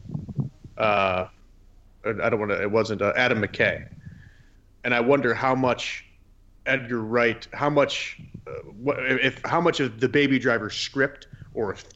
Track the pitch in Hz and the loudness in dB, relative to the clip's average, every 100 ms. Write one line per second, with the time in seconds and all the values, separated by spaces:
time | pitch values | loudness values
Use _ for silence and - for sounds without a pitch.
0 | - - - - - - - - 110 101 | -10 -10 -8 -6 -6 -8 -12 -2 2 2
1 | 95 92 - - - - - - - - | 2 0 -4 -10 -20 -20 -20 -20 -20 -8
2 | 113 98 117 110 104 90 104 110 107 98 | -6 -2 0 0 0 -2 2 2 0 0
3 | 101 - 123 113 101 - 107 80 - - | 0 2 2 2 0 0 0 0 -8 -18
4 | - - - - - - - - 123 120 | -18 -18 -20 -20 -20 -20 -20 -8 0 2
5 | 120 139 123 113 131 131 127 120 - - | 4 4 4 2 2 2 2 0 -4 -10
6 | - - - - - - 131 131 117 120 | -14 -20 -20 -20 -20 -8 -2 -2 -2 -4
7 | 107 120 117 107 - - 147 147 139 - | 0 2 2 0 -8 -2 2 4 2 0
8 | - - - - - 67 - 104 131 - | -8 -12 -16 -16 -14 -14 -14 -6 -4 0
9 | 131 127 131 - - 160 170 - 127 110 | 0 2 2 0 -2 2 2 2 -2 0
10 | 131 147 143 131 123 117 104 - - 135 | 2 4 4 4 2 0 -2 -6 -4 0
11 | 139 - - - - - 101 95 - | -2 -2 -20 -20 -10 -4 -4 -6 -12